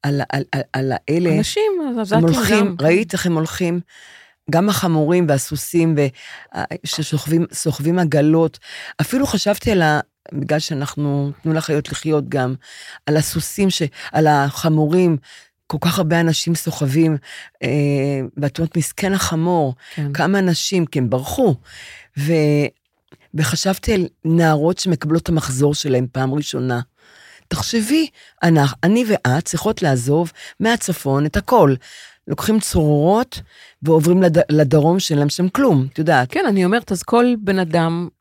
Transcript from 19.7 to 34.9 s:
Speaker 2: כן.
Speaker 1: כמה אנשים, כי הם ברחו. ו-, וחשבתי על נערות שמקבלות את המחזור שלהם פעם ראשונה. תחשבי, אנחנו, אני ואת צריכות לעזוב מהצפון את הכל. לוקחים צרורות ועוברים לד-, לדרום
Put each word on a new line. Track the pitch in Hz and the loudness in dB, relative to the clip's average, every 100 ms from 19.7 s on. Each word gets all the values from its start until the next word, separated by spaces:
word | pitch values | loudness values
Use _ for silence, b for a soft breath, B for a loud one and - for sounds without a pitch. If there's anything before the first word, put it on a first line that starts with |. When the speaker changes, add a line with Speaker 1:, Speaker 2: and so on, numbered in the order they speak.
| 127 B B | -4 B B
Speaker 2:
כן. | 147 | -6
Speaker 1:
כמה | 143 165 196 | -2 0 2
אנשים, | 185 165 - 190 160 | 2 0 -2 -2 -2
כי | 147 | 0
הם | 123 | 0
ברחו. | 127 135 - 247 131 B B B B B - | -2 -4 0 0 0 B B B B B -8
ו-, | 143 165 151 147 143 _ _ _ _ - b 143 | -2 2 2 2 0 _ _ _ _ -20 b -4
וחשבתי | 147 160 190 190 - | -2 -2 -2 -2 0
על | 214 175 _ 160 | 0 -2 _ 0
נערות | 165 165 156 156 185 | 2 4 2 2 0
שמקבלות | - 160 151 165 | -2 -2 0 -2
את | - | 0
המחזור | 160 - 131 143 147 | -2 -2 0 0 0
שלהם | 147 127 127 | 0 0 -2
פעם | 131 131 | -4 -4
ראשונה. | 143 143 131 127 120 127 b b b b b b | -4 -6 -6 -4 -4 -6 b b b b b b
תחשבי, | - - 233 214 302 311 b b b | -8 -2 -2 0 0 0 b b b
אנחנו, | 170 160 143 - | 2 4 2 0
אני | 170 226 240 | 0 2 2
ואת | 208 127 127 - | 0 0 0 -2
צריכות | 170 214 220 | -4 -2 -2
לעזוב | 170 131 120 147 170 B B B | 0 0 2 0 0 B B B
מהצפון | 214 233 - 175 139 135 151 | 0 0 -2 -6 -2 0 0
את | 202 | -2
הכל. | - 247 151 131 B B B B - | 2 6 6 4 B B B B -10
לוקחים | 147 - 220 | -6 0 0
צרורות | - 185 151 147 156 208 247 - B B B B | 2 0 2 4 4 2 0 -8 B B B B
ועוברים | 143 160 156 180 | 2 4 6 4
לד-, | 185 160 - | 4 2 2
לדרום | 151 143 156 147 | 2 4 4 4